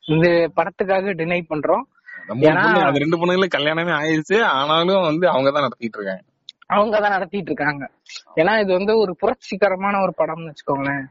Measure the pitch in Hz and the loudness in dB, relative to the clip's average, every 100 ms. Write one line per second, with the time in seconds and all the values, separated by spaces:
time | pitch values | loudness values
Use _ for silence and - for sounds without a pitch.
0 | - 156 170 170 165 - 165 - 196 190 | -2 2 4 2 0 -2 -4 -4 -2 0
1 | 190 180 160 180 170 156 143 190 269 _ | -2 -4 -4 -4 -4 -6 0 -2 -2 _
2 | - - - 113 151 165 214 208 151 139 | -20 -20 -10 2 2 4 2 2 2 0
3 | 147 170 175 185 190 151 147 160 175 156 | 0 0 2 2 0 0 -2 -2 -2 -2
4 | 156 160 156 202 220 139 143 160 170 196 | 0 -2 0 0 2 0 2 2 2 2
5 | 175 156 180 135 135 147 135 - 117 107 | 2 2 2 2 2 2 -2 -4 -10 -8
6 | 98 92 _ _ - - _ 202 208 214 | -8 -8 _ _ -20 -20 _ 0 2 2
7 | 208 196 180 202 151 143 147 143 135 _ | 0 -2 -4 -8 -6 -4 -2 -4 -10 _
8 | _ - _ - 165 220 202 185 202 220 | _ -20 _ 0 2 2 2 0 2 2
9 | 202 175 196 175 - 202 202 185 196 202 | 0 0 -4 -4 -8 -2 0 0 -2 0
10 | 190 170 156 160 165 147 - 139 139 139 | -2 -2 -4 -4 -12 -14 -6 -4 -2 -4
11 | 135 | -8